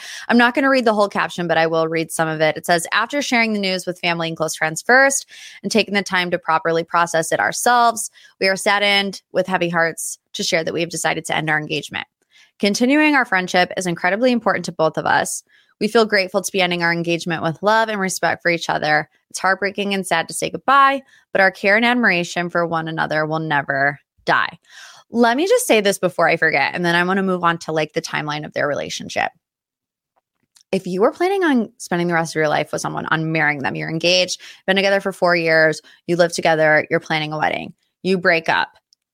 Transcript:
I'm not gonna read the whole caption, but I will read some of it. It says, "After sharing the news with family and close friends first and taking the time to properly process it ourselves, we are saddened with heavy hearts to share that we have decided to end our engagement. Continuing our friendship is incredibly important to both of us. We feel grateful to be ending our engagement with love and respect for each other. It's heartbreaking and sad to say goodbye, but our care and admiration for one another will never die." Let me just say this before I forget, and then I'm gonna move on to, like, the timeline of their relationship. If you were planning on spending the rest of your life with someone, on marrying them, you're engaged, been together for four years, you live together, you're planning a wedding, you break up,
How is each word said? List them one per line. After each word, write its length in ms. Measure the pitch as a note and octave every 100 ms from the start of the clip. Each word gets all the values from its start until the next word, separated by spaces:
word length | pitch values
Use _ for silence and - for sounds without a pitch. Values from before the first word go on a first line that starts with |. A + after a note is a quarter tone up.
| - - -
I'm 80 | A#3
not 160 | A#3+
gonna 160 | C4+ C4+
read 160 | C4+ A#3
the 80 |
whole 160 | G#3+ G3+
caption, 380 | G3+ - - F3
but 100 | D#3+
I 80 | E3
will 220 | E3 D#3+
read 240 | E3 D#3+
some 160 | - D#3+
of 120 | D#3
it. 160 | D#3 D#3
It 100 | -
says, 200 | F3 -
"After 320 | G3+ A3+ C#4+
sharing 300 | B3+ A#3+ A3+
the 60 | G#3
news 280 | G3 F#3 F3+
with 120 | F3
family 280 | F3 E3+ E3
and 100 | E3
close 180 | D#3+ -
friends 280 | D#3+ D#3
first 440 | - B3+ C4+ C#4 - - - -
and 80 | G3
taking 240 | A3+ F#3+ G3+
the 80 |
time 260 | F#3 F#3 F3
to 80 | F3
properly 460 | - D#3+ E3 E3
process 480 | E3+ E3+ E3+ E3 E3
it 80 | D#3
ourselves, 720 | G#2+ - - A#3+ A#3 A3+ - - - -
we 80 | F#3+
are 80 | F#3+
saddened 680 | G#3+ G3+ G3+ G3+ G3 F#3+ _
with 160 | F#3+ F#3
heavy 220 | F3+ F3
hearts 500 | E3+ E3 D#3+ - - _
to 100 | -
share 200 | G3+ E3+
that 100 | D#3+ D#3+
we 60 |
have 80 | E3+
decided 360 | E3 D#3+ D#3+ -
to 100 | D#3
end 140 | D#3
our 100 | D3+
engagement. 480 | D3+ D3+ - - - _ _ _ _ -
Continuing 560 | G3+ G3+ B3 D4 D4+ C#4+
our 100 | A#3
friendship 460 | F#3 F3+ F#3 F3+ -
is 100 | F3+
incredibly 440 | E3+ F3+ G3 B3+
important 340 | A#3+ G#3 F3+ E3+
to 60 |
both 260 | E3+ D#3+ D#3
of 100 | D#3
us. 340 | C#3 F3+ - - _ _ -
We 80 | G#3
feel 180 | A#3 A3
grateful 380 | G#3 F#3 G3+
to 80 | F#3
be 100 | G3
ending 220 | F3+ F3
our 100 | E3+
engagement 480 | E3+ E3+ E3+ F3 E3
with 220 | E3 D3
love 260 | G3 A3 A3
and 100 | G#3
respect 440 | F#3+ - E3+ -
for 80 | F3
each 180 | E3 -
other. 400 | D#3+ D3+ D3+ D3+ _ _
It's 80 | -
heartbreaking 560 | F#3 F#3+ G3 G3 G3+ G3
and 100 | F#3
sad 220 | E3 D#3+
to 80 | E3
say 160 | D#3+
goodbye, 500 | F3+ - C#4 C4+ C#4 - _ _
but 100 | -
our 80 | F#3+
care 280 | F#3 G3+ G#3
and 80 | A#3+
admiration 640 | B3 A3+ F3 F3 - F3
for 120 | F3 E3+
one 200 | E3 D#3+
another 380 | D#3+ D3+ D3+ D#3
will 140 | D#3+
never 580 | D#3+ C#3+ C#3 C#3 C#3 C#3+ _ _ -
die." 340 | C3+ - - _ - - - -
Let 220 | A3+ A#3 B3+
me 100 | F#4+
just 220 | B4 -
say 140 | A3
this 180 | G3+ F#3+
before 300 | F3+ - D#3+
I 80 | E3
forget, 360 | D#3+ D#3 C3
and 120 | - F3
then 100 | E3+
I'm 100 | F3+
gonna 160 | G3
move 220 | F#3+ F3+
on 140 | F3 E3+
to, 140 | -
like, 180 | D#3+ D#3
the 100 | E3
timeline 440 | - D3 D3+ D3 D3+
of 80 |
their 120 | - C#3
relationship. 640 | C3+ D#2 - E2+ - - _ _ _ _ _ _ _ _ _ _ _ _ _ -
If 160 | F#3+ F3+
you 140 | F3+
were 100 | A#3+
planning 320 | - F4+ G4+
on 300 | E4+ B3+ G#3 -
spending 280 | - F3 F3
the 60 |
rest 180 | E3+ E3
of 80 | D#3+
your 80 | D3+
life 240 | D3 D3
with 80 | D#3+
someone, 280 | D3+ D#3 -
on 260 | D#3+ D#3+
marrying 260 | D#3+ D3+ D3
them, 160 | B2+ D#3
you're 140 | D#3
engaged, 500 | D#3+ E3+ F3+ F3+ - - - -
been 120 | F#3+
together 240 | G3 G3
for 100 | G3
four 240 | F3+ F3+ F3
years, 460 | E3 D#3+ D#3 D#3 - - -
you 80 | E3+
live 160 | E3+
together, 560 | - F3 D#3+ D#3 D3+ -
you're 120 | E3
planning 320 | - D#3 D3+
a 40 | D#3
wedding, 360 | F2 D2+ E2 - _ _
you 140 | F3+ F#3+
break 300 | F3+ E3 D#3+
up, 300 | G2 - _ _ _ _